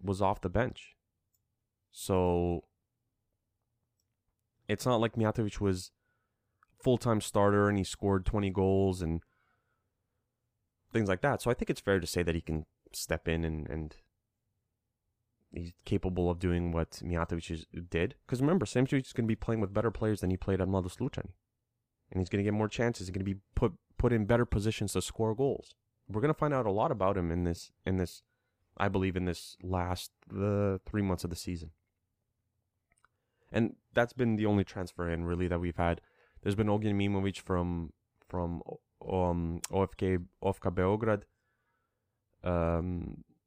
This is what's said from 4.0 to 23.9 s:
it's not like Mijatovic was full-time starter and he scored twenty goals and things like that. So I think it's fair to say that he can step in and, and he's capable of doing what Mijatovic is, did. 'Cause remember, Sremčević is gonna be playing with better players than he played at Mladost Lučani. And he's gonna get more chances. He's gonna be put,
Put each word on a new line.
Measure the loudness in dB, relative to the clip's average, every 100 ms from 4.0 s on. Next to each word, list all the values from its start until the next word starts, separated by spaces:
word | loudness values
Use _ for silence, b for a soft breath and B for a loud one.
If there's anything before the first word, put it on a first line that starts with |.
| _ _ _ _ _ _ -4
it's | -2 2
not | 2
like | 2 2
Mijatovic | 0 0 -2 0
was | 0 0 -4 _ _ _ _ _ _ _ _ _
full-time | 2 2 4 0
starter | 2 4 6 6 4
and | 2
he |
scored | -2 -2 2 2
twenty | 2 0 0
goals | 2 4 4 4 2
and | -2 -2 -6 _ _ _ _ _ _ _ _ _ _ _ _ _ _ _ _
things | 0 2
like | 2
that. | 2 0
So | 0
I |
think | 0 0
it's | -2
fair | 2 2
to | 2
say | -2
that | 0 0
he |
can | -2 -4 -4 _ _
step | -12 -4 -4 -2
in | -2
and, | -2 -4 -6
and | -8 -8 -14 _ _ _ _ _ _ _ _ _ _ _ _ _ _ _
he's | -12 -12 -12
capable | -2 -2 0 0 0
of | 2
doing | 2 2 0
what | 0 -2 -4
Mijatovic | -4 -2 -2 -4 -6
is, | -10 -10 -14 -4
did. | 0 -2 -4 -8
'Cause | 0
remember, | 2 2
Sremčević | 2 0 2 0 -2
is |
gonna | -2 0
be |
playing | 0 0 0
with | 0
better | 0 0
players | 0 -2 0
than | 0
he | -2
played | 0 0
at | 2
Mladost | 0 -2 -4
Lučani. | -6 -6 -10 -14 _ _ _ _ _ _ -8
And | -4
he's | -2
gonna | 0
get | 0
more | 0 0
chances. | 0 -2 -2 -6
He's |
gonna | -4
be | -4 -6 _ 0
put, | 0 -2 _